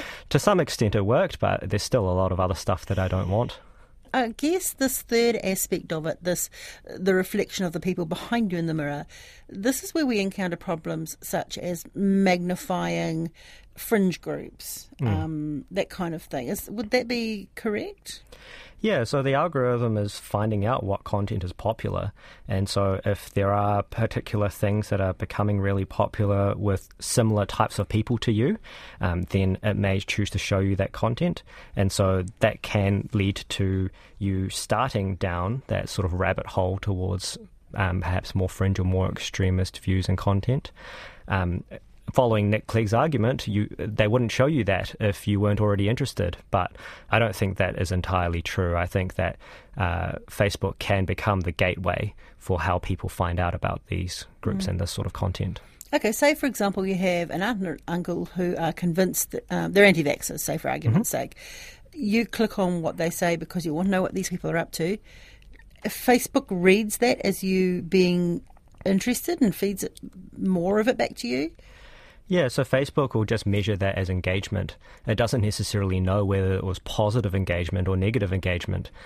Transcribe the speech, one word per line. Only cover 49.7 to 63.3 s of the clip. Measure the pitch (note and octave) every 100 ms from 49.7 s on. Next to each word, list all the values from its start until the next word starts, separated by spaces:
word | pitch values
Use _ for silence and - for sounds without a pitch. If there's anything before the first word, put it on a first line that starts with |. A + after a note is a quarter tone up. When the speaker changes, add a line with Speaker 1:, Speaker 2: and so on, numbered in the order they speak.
| -
Speaker 1:
uh, | F2+ E2+ F2 - -
Facebook | - G2+ - F#2+ -
can | - G2 F#2+
become | F#2+ - G2
the | F2
gateway | - F2+ F2+ F2+ - G2+ - - -
for | - F2+
how | E2 F2+
people | - F#2+ F#2
find | - F2+ E2+
out | F2 F2+
about | G2 F2 -
these | F#2 F2+ - - -
groups | - G2 F#2+
Speaker 2:
Mm. |
Speaker 1:
and | F#2
this | F2+
sort | - G2
of |
content. | - F#2+ F2 G2 - - - -
Speaker 2:
Okay, | D4 G#3
say, | A3 C#4+ D4+
for | C#4
example, | G#3 G3+ G3 F#3+
you | F#3
have | F#3 F3 E3+
an | D#3+
aunt | G3+ A3 F#3
and | D3 -
uncle | E3+ F3 F3 E3+ F3
who | F3 F3
are | E3
convinced | - F3 E3 F#3+ - -
that, | - -
um, | F3 E3
they're | F3+
anti-vaxxers, | G3+ E3 C#3+ - - D3
say, | - D3+
for | C3+
argument's | C3+ C3+ C3+ A#3+
Speaker 1:
Mm-hmm. | B2
Speaker 2:
sake. | - - - - - - -
You | F4 G#3+ A3 A3+
click | - A3 -
on | F#3 F3
what | D#3+ -
they | E3+
say | E3 F3